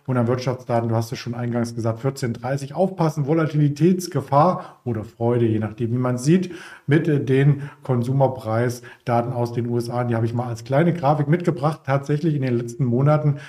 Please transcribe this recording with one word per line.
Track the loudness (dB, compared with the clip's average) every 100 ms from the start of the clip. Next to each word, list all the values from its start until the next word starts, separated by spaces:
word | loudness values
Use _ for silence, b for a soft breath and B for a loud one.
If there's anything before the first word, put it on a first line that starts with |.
| -4
Und | 0
an | 2
Wirtschaftsdaten, | 0 -2 -4 -2 0 0
du | -2
hast | -2
es | -8
schon | -8 -6
eingangs | -4 -2 -4 -2
gesagt, | -4 -2
vierzehn | -4 -4 -6
dreißig, | -4 -4 -6 -6
aufpassen, | -2 -2 2 0 0 0
Volatilitätsgefahr | 0 0 2 2 4 2 2 -2 -4 2 4 4 2 -6 -10 -6
oder | -6
Freude, | -6 -2 0 2 2
je | 2
nachdem, | -2 -4 -2
wie | 0
man | 0 0
sieht, | 2 2 2 B B B 0
mit, | 2 2
äh, | 0
den | 2 4 6 4 B B
Konsumerpreisdaten | -4 -2 0 2 2 0 -4 0 0 -4 -12 -12 -2 0 0
aus | -2 -4
den | -2 -2
U | -2
S | -2
A. | -4 -2
Die | 0
habe | 0
ich |
mal | -2 -6
als | -8
kleine | -2 2 2
Grafik | 2 2 2 2
mitgebracht. | 2 0 0 -2 -2 -2
Tatsächlich | -2 0 -2 0 0
in |
den | 0 -2
letzten | -2 -4 0
Monaten, | 2 4 4 2 -2